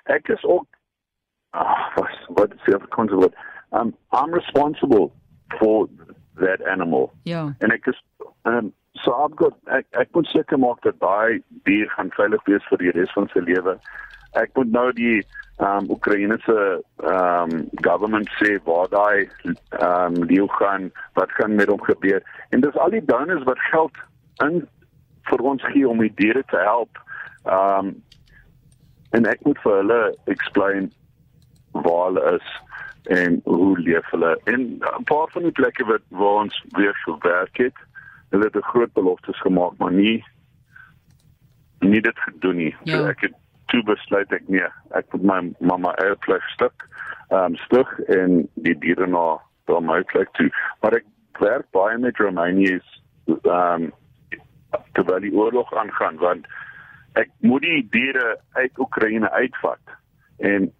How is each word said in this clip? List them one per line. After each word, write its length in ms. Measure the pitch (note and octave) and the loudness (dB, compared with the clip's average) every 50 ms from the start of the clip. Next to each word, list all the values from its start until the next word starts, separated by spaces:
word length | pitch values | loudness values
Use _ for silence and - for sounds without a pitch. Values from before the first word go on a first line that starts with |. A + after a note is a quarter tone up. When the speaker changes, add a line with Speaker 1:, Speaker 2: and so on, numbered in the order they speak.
| - | -4
Speaker 1:
Ek 240 | - C#3+ D3+ - - | -2 -2 -2 -2 -2
is 160 | A3+ - - | -4 -2 2
ook, 220 | - F3 F3+ D4+ _ _ _ _ _ _ _ _ _ _ _ _ _ _ _ _ _ | 2 2 2 0 _ _ _ _ _ _ _ _ _ _ _ _ _ _ _ _ _
ah, 440 | - E2+ F#2 A#2 C#3 - - - - | -6 -4 -2 0 0 -2 -2 -4 -4
wat, 160 | G2 F#2+ - - - - - | -4 -4 -4 -6 -14 -14 -6
wat 260 | F2 G2 G#2 G#2 - | 0 0 0 0 0
is 60 | - - | -4 0
die 100 | - G2 | 0 0
Afrikaanse 400 | G2 - - - - A2+ G2+ G2+ | 0 0 -6 -4 -2 -2 0 2
woord? 200 | F#2+ F#2 F2 - - - - - - - - - | 4 4 4 2 0 -20 -20 -20 -20 -12 -4 -2
Um, 220 | A2 A#2 A2 - _ _ - - | -2 -2 -2 -6 _ _ -2 0
I'm 200 | A#2+ C#3 D#3+ E3+ | 0 0 0 -2
responsible 760 | F3 - - - C3+ D3 D3+ C#3+ - - C#3+ A#2+ G2+ E2 C#2 - _ _ _ _ _ _ - - - | -4 -4 0 0 2 2 2 0 -2 0 4 4 4 4 2 -2 _ _ _ _ _ _ -10 -2 0
for 300 | G#2+ G#2+ G#2+ G#2+ F#2+ - - - E2 - - _ _ _ _ | 2 4 4 4 2 -2 -6 -16 -20 -20 -20 _ _ _ _
that 260 | - F2+ F#2 F#2+ - - | -2 0 0 0 0 -2
animal. 460 | F2 F#2+ F#2 F2 E2+ D#2 C2 C2 - - - - | -4 -2 -2 -2 0 0 0 0 -2 -4 -10 -10
Speaker 2:
Ja. 320 | E3+ E3+ E3 D#3 D3 C#3 - | -8 -8 -6 -6 -8 -6 -2
Speaker 1:
En 120 | - - A#2 | -2 -2 -2
ek 140 | - - | -2 -2
is, 160 | B2+ B2 - - _ _ - - - - _ - | -4 -4 -4 -6 _ _ -20 -20 -20 -16 _ -4
um, 300 | A#2 A#2 A#2+ A2 F#2 - _ _ _ - | -2 -2 -2 -2 -6 -10 _ _ _ -12
so 200 | - - - B2 B2+ D3 | -6 -2 -2 0 0 0
I've 100 | D3+ D3+ | -2 0
got, 180 | - E3+ D3 - _ - | 0 0 0 0 _ -8
ek, 200 | - B2+ C3 - _ | -4 -4 -4 -4 _
ek 180 | - - B2+ - - | -4 -4 -4 -2 0
moet 140 | F3 - | -2 -2
seker 320 | - - - - - D#3 C3+ | 0 0 -2 0 0 0 2
maak 240 | B2+ B2 A#2 - - | 2 2 0 -2 -2
dat 160 | A2 G2 - | -4 -2 0
daai 420 | - F2+ F#2+ G#2+ A2 A2+ F#2+ F#2 - _ - - - | 0 0 0 2 2 0 0 -2 -6 _ -18 -6 0
dier 260 | F#2+ G2 G#2 G#2+ G#2 | 0 2 2 2 -2
gaan 200 | - - F#2+ F#2 | -4 -6 -8 -6
veilig 340 | - - G#2 G2+ G#2+ G#2+ - | -2 0 0 2 0 0 2
wees 200 | - G2+ G2+ - | 2 2 2 2
vir 140 | - G2 - | 0 -2 0
die 120 | F2+ F2+ | 2 2
res 220 | E2+ E2+ F#2 - - | 2 0 0 -2 0
van 160 | G2+ G2 - | -2 -2 -2
sy 100 | - F#2+ | -2 -2
lewe. 380 | F2 F2 F2+ F#2 F2 F#2+ F2+ - - - - - - - - - - - - | 0 0 0 0 0 -2 -4 -4 -8 -18 -18 -18 -18 -18 -20 -20 -14 -6 -2
Ek 180 | - A2+ - - | -2 -2 -2 0
moet 160 | C3+ C3 A2+ | -2 0 0
nou 220 | A2+ A#2+ B2 B2+ A#2+ | 2 2 2 0 0
die, 300 | A#2 A#2 A#2 A2+ G#2 F#2+ _ - - - - - - | 0 0 2 2 0 0 _ -10 -20 -20 -14 -6 -2
um, 320 | F#2+ G2 G2+ G2+ G2+ - | -2 0 0 0 -2 -2
Oekraïense, 920 | - - - G#2 G#2 G2 G2+ G2+ A2 A2+ - - A2+ G#2+ G2+ G2 F2+ D#2+ - _ _ | -4 -2 0 0 0 2 0 0 -2 -2 0 2 2 2 2 2 0 -2 -6 _ _
um, 720 | - - E2 F2+ F#2 F2+ F2 F2 F2 F2 E2 E2 D#2+ D2 - - - - | -6 -4 -2 0 2 2 2 2 2 0 -2 -4 -6 -6 -8 -8 -2 0
government 460 | F2 F2 F2 G2+ G#2+ G#2+ G#2+ G#2+ - | 0 2 2 0 0 0 -2 -2 -4
sê 300 | - - - - G2+ F#2+ - | -4 0 0 0 0 0 0
waar 240 | - E2+ E2+ F2+ - | 0 0 0 0 0
daai, 400 | G#2 G2+ G#2 G#2 G#2 G2 F#2+ - - - - F2+ E2+ - _ - - - | 2 2 2 2 2 0 0 -4 -8 -12 -8 -8 -8 -8 _ -12 -6 -2
um, 340 | E2+ F2 F2+ F2+ F2+ F2 F2 F2 E2+ | 0 2 2 2 0 0 0 0 0
leeu 220 | E2 F2+ F#2+ G2+ G2 | 2 4 4 2 2
gaan, 420 | - - G#2 G2+ G2 F#2+ F#2+ E2+ - - - - - | 0 0 0 0 0 -2 -6 -8 -12 -16 -16 -6 -2
wat 160 | - F#2+ - - | -2 -2 0 0
gaan 220 | - A#2 G#2+ G#2+ | -2 -2 0 2
met 140 | G#2 G2+ G#2 | 2 2 2
hom 120 | G2+ F#2+ - | 2 0 0
gebeur. 400 | - G2+ - - G2 G2 F#2 - - - - - - | -2 -2 0 2 0 0 0 -2 -6 -18 -20 -10 -2
En 100 | - B2 | 0 2
dis 160 | C3 D3 - | 2 2 2
al 140 | D3+ C#3+ F3+ | 2 0 0
die 140 | G#3+ A3 D#3+ | 0 0 0
donors 380 | C#3 A#2 B2 C#3+ E3+ F#3 D3 C3 | 0 0 0 0 -2 -4 -4 -2
wat 140 | B2 B2+ - | -2 -2 -2
geld 340 | - - - D#3+ D#3+ D3+ - - - - _ _ _ _ _ - B2 | -2 -2 0 0 0 0 -4 -12 -20 -20 _ _ _ _ _ -4 -2
in 260 | D3+ E3+ F3 - - _ _ _ _ _ _ _ _ _ _ - | -2 -2 -2 -4 -6 _ _ _ _ _ _ _ _ _ _ -6
vir 140 | - - A#2+ | -2 -2 0
ons 240 | A#2 C#3 C#3 B2+ - | 0 0 -2 -2 -2
gee 260 | - C3+ C#3+ C3+ B2 | 0 2 2 2 2
om 100 | A#2 A2+ | 2 2
die 140 | A2 G#2+ G#2 | 0 0 0
diere 280 | - G2 G#2+ A#2 C3+ C3+ | 0 0 2 2 0 -2
te 120 | - - | -2 -2
help. 420 | F2+ F2+ G#2 A2+ A#2+ A2 - - - - - - - - - - _ - | 0 2 2 2 0 -2 -4 -10 -20 -20 -20 -18 -18 -18 -18 -20 _ -4
Um, 580 | - F#2+ F#2+ G2 G2 G2 G2 G2 G2 - - - _ - _ _ _ - - - _ _ _ _ _ _ _ _ _ _ _ - - - | -2 0 2 2 2 2 0 -2 -4 -8 -10 -16 _ -20 _ _ _ -20 -20 -20 _ _ _ _ _ _ _ _ _ _ _ -8 0 2
en 140 | A#2 A#2 | 2 4
ek 140 | G#2 A#2+ - - | 2 2 0 0
moet 140 | D3 C#3+ - | -2 0 0
vir 180 | - B2 G#2 | 2 2 2
hulle 380 | G2 G2 G#2 A#2 A#2+ A2 G2 F2+ - - | 2 4 2 2 2 2 0 -2 -4 -4
explain 640 | - G2 - - - - G2+ G2 G2 G2 G2 F#2+ - - _ _ _ _ _ _ _ _ _ _ _ _ _ _ _ - | -6 -4 -4 -4 -4 0 0 0 0 0 -2 -4 -6 -10 _ _ _ _ _ _ _ _ _ _ _ _ _ _ _ -6
waar 320 | E2 C#2 E2+ E2+ F2 F2+ F#2 F#2 | -2 0 2 2 2 2 0 0
hulle 220 | F2+ - D#2+ F2 | 0 2 2 0
is 120 | E2+ - - - - - - - - - - - _ - | 0 -2 -6 -18 -18 -18 -18 -18 -18 -18 -18 -20 _ -4
en 360 | - F2+ F2+ F2+ F2 E2+ - - | -2 0 2 2 2 0 0 0
hoe 340 | - F2 E2+ F#2 G2 F#2+ F2 | 0 2 2 4 4 2 2
leef 280 | D#2+ F2 E2 E2 - - | 2 0 0 0 0 -2
hulle. 260 | - E2+ E2+ E2+ D#2+ - - | -2 0 0 0 0 0 -2
En 160 | - A#2 B2+ B2+ A2+ - - | -2 -2 -2 -2 -6 -8 -8
'n 240 | - - - - - | -6 -6 -6 -4 -2
paar 240 | - D3+ D3+ D#3 - | -2 0 0 0 -2
van 120 | - F3 E3+ | -4 -4 -4
die 100 | E3 - | -2 0
plekke 320 | - C3 A#2+ - - B2 | 0 0 0 0 -2 -2
wat, 160 | G#2+ A2 G#2+ _ - | -2 -2 -2 _ -6
waar 340 | - F#2 G2+ G2+ G#2 G#2+ G#2 | -4 0 2 2 4 2 0
ons 200 | G2+ - - - - - | -2 -6 -10 -12 -6 -2
weer 180 | F2 G2+ G2+ G2 - - | 0 0 0 0 -2 -6
gewerk 520 | F2 E2 D2+ - F2 F2 F2+ F#2+ - - | -8 -6 -2 0 0 0 0 -2 -4 -2
het, 180 | - B2 B2+ - - - _ - - - - - - _ - | -2 -2 -2 -2 -8 -20 _ -20 -20 -20 -20 -20 -20 _ -4
hulle 140 | - G2+ G#2+ | 0 0 0
het 120 | G#2+ - | 0 0
'n 60 | G#2 - - - | -2 -4 0 0
groot 200 | B2 A#2+ - - | 0 0 0 0
beloftes 480 | A2+ F#2+ F#2 F2+ - - - F#2+ - | 0 0 0 0 -2 -4 -10 -8 -4
gemaak, 320 | - F#2+ F#2 F2+ F2+ F2 - - | 0 0 2 2 2 0 -2 -2
maar 140 | F#2 F2+ F2+ | -2 0 2
nie, 320 | G2 G2+ A2 A2+ A2+ - - _ _ _ _ _ _ _ _ - - - - _ _ _ _ _ _ _ _ _ _ _ _ _ _ _ _ _ - | 4 4 4 2 0 -4 -10 _ _ _ _ _ _ _ _ -20 -20 -20 -20 _ _ _ _ _ _ _ _ _ _ _ _ _ _ _ _ _ 0
nie 200 | F2+ G2 G#2 A2 | 2 4 4 4
dit 180 | G#2+ A2+ - - | 2 0 -2 -4
gedoen 380 | - - - - - F#2 F2+ | -6 -10 -8 -4 -2 -2 0
nie. 180 | E2+ D#2+ D2+ - - - | 0 -2 -4 -6 -6 -6
Speaker 2:
Ja. 120 | D#3+ D#3 D#3 | -4 -2 -2
Speaker 1:
So 80 | D3+ | 0
ek 140 | - - - | -2 -2 -4
het 140 | - G2 - _ _ _ _ _ _ - - | -4 -6 -6 _ _ _ _ _ _ -2 0
toe 80 | A#2+ G#2+ | 0 2
besluit 480 | G#2+ G#2 - - - G2+ G2 G2 - G2 | 2 0 -2 -2 -2 -2 -2 -2 -2 -4
ek, 140 | F2+ - - | -6 -4 0
nee, 200 | F#2+ F#2 F2 - - - - - - | 0 0 0 -2 -6 -10 -14 -8 -6
ek 120 | F2+ - - - | -6 -6 -6 -6
moet 100 | - F#2 | -2 0
my, 180 | G2 F#2+ F#2 F2 E2+ - - | 0 0 0 -2 -6 -6 -2
maar 220 | E2+ F2+ F2+ F2+ | 0 0 0 0
my 120 | F2+ F2+ E2+ - | 0 -2 -2 0
eie 160 | F#2 G2+ G2+ - - | 0 -2 -2 -2 -2
plek 200 | - F#2+ F2 - - - | -2 -2 -2 -2 -6 -4
stuk, 320 | - B2 B2 - - - - - - - - - - - - - | -2 -2 -2 -4 -6 -20 -20 -18 -18 -16 -16 -16 -16 -8 -2 0
ehm, 220 | F#2+ F#2 F2 E2+ - - | 0 2 0 -2 -4 -2
stig 240 | - - - - - - - G#2+ - | 2 4 4 4 2 -2 -8 -2 2
en 360 | G2+ F#2 F#2 F2+ F2+ E2+ - - - - D#2+ | 2 4 4 4 4 4 2 0 -4 -4 -2
die 140 | F2 E2+ D2+ | -2 -2 0
diere 280 | - E2 F2 - F#2 F2+ | 0 -2 0 0 0 0
na, 160 | F2+ F2 E2+ E2 D#2+ D#2+ - _ _ _ _ | 0 0 2 0 -2 -2 -6 _ _ _ _
na 140 | - E2+ E2+ | 0 0 0
my 220 | E2 D#2+ E2 F2 F#2 | 2 0 0 0 0
plek 280 | - - F#2 F#2+ - - - | 0 0 -2 -2 -2 0 0
toe. 80 | D#2+ - - - - - - - - | 0 0 0 -2 -6 -6 -6 -4 -2
Maar 120 | A2 A2+ | 0 0
ek 100 | A#2 - _ _ _ _ _ - - | 0 -2 _ _ _ _ _ -4 0
werk 260 | - G#2 A#2+ C#3+ - _ - | 0 0 0 0 -4 _ 0
baie 260 | F#2+ F#2+ G#2+ A2+ A#2 | 0 0 0 0 -2
met 180 | B2+ B2 A2 - G#2 | -2 -2 -2 0 -2
Romaniërs, 640 | G2 F#2 F2 E2+ F2 F#2 G2 G2 F#2+ F#2 F2+ - - - - _ _ _ _ - | 0 0 0 0 0 2 2 2 2 2 -2 -4 -10 -20 -20 _ _ _ _ -4
ehm, 640 | - D#2+ - - F2 F2 F2+ F2+ F2 F2 E2+ E2 D2+ - _ _ _ _ _ _ - - - - _ _ _ _ _ - - - _ - | -2 -2 0 0 0 2 2 2 0 0 -2 -4 -6 -10 _ _ _ _ _ _ -18 -18 -18 -18 _ _ _ _ _ -8 -8 -8 _ -2
terwyl 280 | - F#2+ F2 F#2 F#2 | -2 0 0 0 -2
die 140 | G2+ G#2 F#2 | -2 0 0
oorlog 380 | G2+ G#2+ A2+ A#2 B2 A#2 - - | 2 2 2 2 0 -2 -2 -2
aangaan, 420 | A2 A2 G2+ - - G#2 F2 D#2+ D#2 | -4 -4 -2 -2 -2 -2 -2 -2 -2
want 280 | E2+ F2 F2+ F2 - - - - - - - - - - - - - _ - | 0 0 -2 -2 -6 -16 -18 -18 -18 -20 -20 -20 -20 -20 -20 -20 -14 _ -2
ek 160 | - A2+ - _ _ | -2 -2 -2 _ _
moet 220 | - A2+ B2 C#3 D3 | 2 2 2 2 2
die 200 | E3+ E3 D3 A#2 G#2 | 0 -2 -2 -2 -2
diere 460 | - A#2 B2+ C3+ C3 C3 B2 A2+ G#2 - _ _ - | -2 -2 0 0 0 -2 -2 -2 -4 -6 _ _ -4
uit 260 | C3 C3 B2+ - - | -2 -2 -2 -2 -6
Oekraïne 520 | B2+ - - - A2+ G#2+ A2 A2+ A2 G2 | -8 -6 -4 -2 -2 0 0 0 -2 0
uitvat. 500 | - G#2 B2 A#2+ - - - F2+ - - _ - - - _ _ _ _ _ _ _ - | 0 0 -2 -2 -4 -4 -4 -4 -4 -6 _ -20 -20 -20 _ _ _ _ _ _ _ -4
En 340 | - G2+ G2+ G2 G2 E2+ - _ | -2 0 0 0 0 -2 -4 _